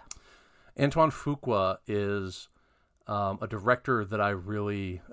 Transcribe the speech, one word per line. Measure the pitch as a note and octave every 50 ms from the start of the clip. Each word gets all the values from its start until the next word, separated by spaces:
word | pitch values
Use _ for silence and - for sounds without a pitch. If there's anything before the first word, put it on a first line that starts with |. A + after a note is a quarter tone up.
| - - - - - - - - _ _ _ _ _ - _ -
Antoine | C#3 C#3+ - D#3+ D#3+ D3+
Fuqua | - - - D3 D3 - - C3 A2 G2 F#2+ F#2 F#2 - _
is, | - G#2 G#2 G2+ G2+ G2+ G2+ F#2+ F#2 - - - - _ _ _ _ _ _ _ _ _ _ _
um, | - G#2 G2+ G2+ F#2+ G2 -
a | -
director | G#2 A2+ G2+ F#2+ A#2+ B2 B2 - - B2+ A2+ G#2
that | F#2 A2 G#2
I | G2+ G#2
really | G2+ F#2 F2+ G2 G#2+ G#2 G#2 G#2 G2+ G2+ G2 F#2 F2+ F2+ - -